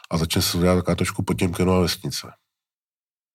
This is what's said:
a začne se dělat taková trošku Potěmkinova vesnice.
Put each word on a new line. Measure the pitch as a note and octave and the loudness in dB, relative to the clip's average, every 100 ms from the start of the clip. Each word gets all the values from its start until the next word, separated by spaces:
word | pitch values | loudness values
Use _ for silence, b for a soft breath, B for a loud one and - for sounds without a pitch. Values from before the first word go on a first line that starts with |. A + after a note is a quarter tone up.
| - | -6
a | E2+ | -2
začne | D#2+ - | 0 0
se | F2 F2 | 0 2
dělat | F2+ F2+ | 2 2
taková | E2+ | 2
trošku | E2+ F2+ - | 0 -2 -2
Potěmkinova | F#2 F2+ F2+ F2 F#2 F#2 | -4 0 -2 0 2 4
vesnice. | E2+ - D2 - - - _ _ _ _ _ _ _ _ _ | 2 -2 -8 -10 -10 -18 _ _ _ _ _ _ _ _ _